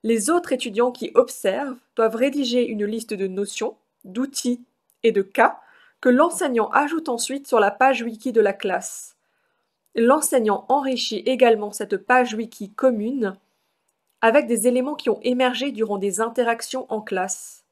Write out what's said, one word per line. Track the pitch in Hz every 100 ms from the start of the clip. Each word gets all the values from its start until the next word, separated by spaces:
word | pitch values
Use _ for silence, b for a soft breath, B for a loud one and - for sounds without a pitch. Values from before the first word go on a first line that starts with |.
Les | 220 226 208
autres | 349 349
étudiants | 254 247 202 247
qui | 240 - -
observent | 247 - 277 285 294 254 _ -
doivent | 226 220
rédiger | 269 285 254 247 240
une | 208 208
liste | 220 220 202
de | 190
notions, | 190 202 - 226 - _ _ -
d'outils | 190 269 - 247 240 - _ _ _
et | 226
de | 202
cas | 196 - 226 - B B B B
que | 254
l'enseignant | 247 330 339 302 233 214
ajoute | - 294 320 311
ensuite | 240 - 277 -
sur | 233
la | 202
page | 202 262 226
wiki | 233 220 254
de | 226
la | 208
classe. | 196 196 185 - - - _ _ _ _ _ _ _ _ -
L'enseignant | 233 302 302 269 214 202 -
enrichit | 269 269 254 - 214 233
également | 262 240 220 208
cette | 202 202 190
page | - 254 247 214
wiki | 226 - 196
commune | - 262 226 214 269 202 185 _ _ _ _ _ _ _ _
avec | 226 262 226
des | 233 233
éléments | 247 262 302
qui | 247
ont | 202
émergé | 254 247 254 247 277
durant | 214 214 202
des | 202 190
interactions | 226 233 233 233 - 262 -
en | 214
classe. | 214 185 147 - - - _